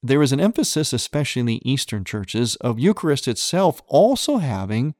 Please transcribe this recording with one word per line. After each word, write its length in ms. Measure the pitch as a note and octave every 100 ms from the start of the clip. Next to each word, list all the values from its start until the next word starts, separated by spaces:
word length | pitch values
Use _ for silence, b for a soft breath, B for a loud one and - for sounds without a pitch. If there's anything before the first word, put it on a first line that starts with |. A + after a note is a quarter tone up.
there 180 | A#2 C#3
is 120 | D3
an 80 | C3+
emphasis, 520 | F#3+ A#3 C4+ - D#3
especially 480 | B2 - D3 C#3+ -
in 60 | A#2+
the 240 | A2+ -
Eastern 340 | C3+ - G#2+
churches, 520 | F#2 G#2+ F#2+ A2 A#2 -
of 220 | B2 A2+
Eucharist 500 | D#3 G#3+ E3 C#3+ -
itself 540 | A2+ - E3+ F#3+ - -
also 520 | C#3 G#3 C4+ - C#4+
having 560 | D3 G2+ G2 G#2+ C#3 D#3